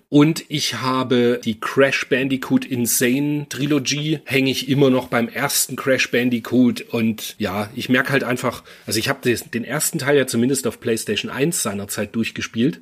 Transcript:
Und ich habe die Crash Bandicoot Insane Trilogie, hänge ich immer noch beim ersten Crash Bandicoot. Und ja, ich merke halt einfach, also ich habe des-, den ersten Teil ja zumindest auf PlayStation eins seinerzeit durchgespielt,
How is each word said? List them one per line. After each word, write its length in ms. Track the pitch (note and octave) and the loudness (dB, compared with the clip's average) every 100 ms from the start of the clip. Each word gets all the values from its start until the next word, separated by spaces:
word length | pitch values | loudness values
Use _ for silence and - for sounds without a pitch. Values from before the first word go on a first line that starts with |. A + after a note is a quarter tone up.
| - | 2
Und 340 | D3 D3+ D#3+ - | 6 6 2 -4
ich 260 | D3 - | -4 -4
habe 640 | A2+ C3 B2+ B2 B2 A#2+ B2 | -4 -2 0 2 4 4 2
die 160 | A2+ G#2+ | -2 -4
Crash 480 | - C3 C#3 - - | -2 2 4 2 0
Bandicoot 560 | B2+ C3+ C3 - C3 - | 0 0 -2 2 0 2
Insane 800 | B2 A#2 - B2 C3 D3 D3 C#3+ | -2 0 2 2 2 0 -2 -4
Trilogie, 680 | A#2+ C#3+ D3 B2+ D3 D3+ D3+ | -4 0 0 0 -4 -2 -4
hänge 260 | - C3+ C3+ | 0 0 2
ich 180 | B2 - | 0 0
immer 220 | C#3 C3+ | 4 6
noch 180 | B2+ B2 | 4 0
beim 200 | B2 A#2 | -2 -2
ersten 480 | A2+ C3+ - - C3 | -2 -2 -2 -2 -4
Crash 340 | C3+ C3 - | 0 0 2
Bandicoot. 720 | B2 B2 A#2+ - B2 B2 A2+ - | 0 0 -2 0 4 4 2 -4
Und 460 | A#2+ A2+ A2 - - | -2 0 -2 -8 -6
ja, 320 | G2+ G2+ G#2 | -4 -4 -6
ich 140 | A#2+ A2 | -6 0
merke 240 | B2+ C3+ | 2 2
halt 120 | C3+ | 0
einfach, 400 | - B2+ B2 - - - - | 0 -2 -4 -6 -16 -16 -6
also 120 | A2 | -4
ich 100 | C3 | -2
habe 120 | C3+ | -2
des-, 280 | B2+ G#2+ - | 0 -2 -2
den 140 | A2+ | -8
ersten 340 | A#2 D3 - D#3 | -4 -4 -4 -2
Teil 200 | C3 C#3+ | 2 2
ja 80 | C3 | 2
zumindest 400 | A#2 B2 C3 A#2 | 0 0 0 -2
auf 140 | - | -4
PlayStation 500 | A#2+ A2+ - G#2 A2 | -4 -4 -2 -4 -4
eins 320 | A#2+ D#3 E3+ | -2 -2 0
seinerzeit 520 | A2+ G2+ G2 - G#2 | -4 -6 -8 -6 -4
durchgespielt, 640 | A2+ A2 - - A2+ B2+ - | -4 -4 -6 -8 0 0 -2